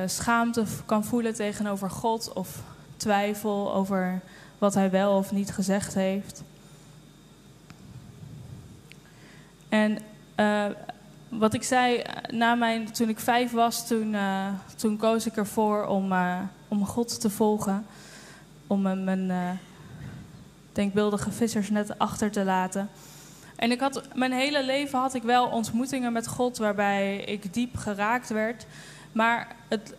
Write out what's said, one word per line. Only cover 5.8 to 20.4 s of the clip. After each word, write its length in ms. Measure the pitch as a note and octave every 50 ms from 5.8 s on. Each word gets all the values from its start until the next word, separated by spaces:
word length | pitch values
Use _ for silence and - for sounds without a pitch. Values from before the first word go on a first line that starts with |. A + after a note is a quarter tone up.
| - - -
heeft. 480 | G3 F#3+ F#3+ F#3+ G3+ G3 - - - - - - - - - - - - - - - - - - - - - - - - - - - - - - - - - - - - - - - - - - - - - - - - - - - - - - - - - - - - - - - - - - - - -
En, 300 | G#3+ G#3+ G#3+ G#3+ G#3+ G#3 - - - - - - -
eh, 320 | - G#3 G#3 G#3 G#3 G#3 G3+ - - - - - - - - - - - -
wat 260 | A#3 G#3+ G#3+ A3 A#3+
ik 80 | B3 -
zei, 340 | - B3+ B3+ B3+ B3 A#3+
eh, 360 | A#3 - - - - - - -
na 220 | A3+ A#3 A#3 A#3+
mijn, 380 | A#3+ A#3 A3+ A3+ A3+ A3 G#3+ -
toen 160 | - A#3 A3
ik 100 | A3 -
vijf 320 | - - A#3 A#3+ B3+ A#3+
was, 360 | A#3 A#3 A#3 A#3 A3+ - -
toen, 280 | - A#3+ A3 A3 G#3+ G#3+
eh, 320 | G3+ G3 G3 F#3+ F#3+ F#3+ G3 G3 F#3+ - - -
toen 200 | - - G#3+ G#3+
koos 300 | G#3+ A3+ A3 A3+ A3+ A3+
ik 100 | A3+ G#3+
ervoor 500 | A3 G3+ G3+ - A3+ G#3+ G#3+ G#3 G#3 G#3
om, 260 | - G3 G3 G3 F#3+ F#3
eh, 260 | F#3 F3+ F3+ F3+ F3+ F#3+ G3 - - - -
om 160 | G#3+ G#3 G3
God 340 | - - A#3+ A#3+ A#3 - -
te 100 | - G#3
volgen. 560 | G3+ - A3 G#3+ G#3+ G#3+ G#3+ G3+ G3 G3+ A3 - - - - - - - - - - - - - - - - -
Om, 180 | G3+ G3 G3
eh, 60 | F#3+ F#3+
mijn, 380 | F#3+ F#3+ F#3+ F#3+ F#3+ F#3+ F#3
eh, 200 | F3+ F3+ F3+ F3+ F#3 F#3 - - - - - - - - - - - - - - - -